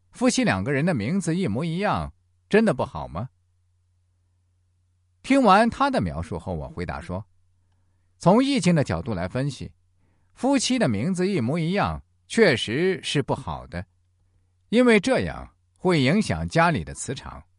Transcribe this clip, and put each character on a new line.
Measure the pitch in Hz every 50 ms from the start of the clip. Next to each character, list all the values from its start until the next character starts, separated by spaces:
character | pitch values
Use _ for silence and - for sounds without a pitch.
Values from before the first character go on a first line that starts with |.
| _ _
夫 | - - 240 254
妻 | - 262 254
两 | 180 107 92 95
个 | 131
人 | 147 131 156
的 | 190 170
名 | 117 95 120 175 202
字 | 165 165 160
一 | 185 190
模 | 135 98 120 170
一 | 170 160 180
样， | 208 196 147 90 76 71 - _ _ _ _ _ _
真 | - - 208 226
的 | 196
不 | 143 123 110
好 | - - - -
吗？ | - 95 85 131 - _ _ _ _ _ _ _ _ _ _ _ _ _ _ _ _ _ _ _ _ _ _ _ _ _ _ _ _ _ _ _ _ _ _ _ _ _ _ -
听 | - 262 277
完 | 254 208 185 208 233
他 | 233 - - 277 285
的 | 262 -
描 | 104 82 69 80
述 | 85 - -
后， | 80 - 95 90
我 | 78 69 65
回 | - 87 90
答 | 78 67 -
说： | - - 85 95 113 _ _ _ _ _ _ _ _ _ _ _ _ _ _ _ _ _ _ -
“从 | - 170 202 240 269
易 | 269 277 233
经 | 160 180 170
的 | 156 127
角 | - 101 82
度 | - 113 107
来 | 87 87
分 | 90 - 123 135 143
析。” | 135 - 82 - - _ _ _ _ _ _ _ _ _ _ _ _
夫 | - - 262 285 269
妻 | - - 254
的 | 254 214
名 | 139 107 95 120 175
字 | 190 175 180
一 | 196 202 160
模 | 113 120 151
一 | 147 156 160
样， | 190 202 156 90 78 71 - _ _ _ _
确 | - - 226 220 175 127
实 | 104 - 104 110 143 175 190 185 -
是 | - - - 147 131
不 | - 135
好 | - - - 73 64 62
的， | - - 87 90 - _ _ _ _ _ _ _ _ _ _ _ _ _ _ _ _
因 | 202 233 254
为 | 247 220 208
这 | - 262 254 170
样 | 98 78 64 64 64 - _ _ _ _ _
会 | _ - 185 175 156
影 | 127 127 170 214
响 | - - 101 80 82
家 | 87 - 160 165 175
里 | 156 104 76
的 | - 139
磁 | - - - 139
场。 | - - - - - - _ _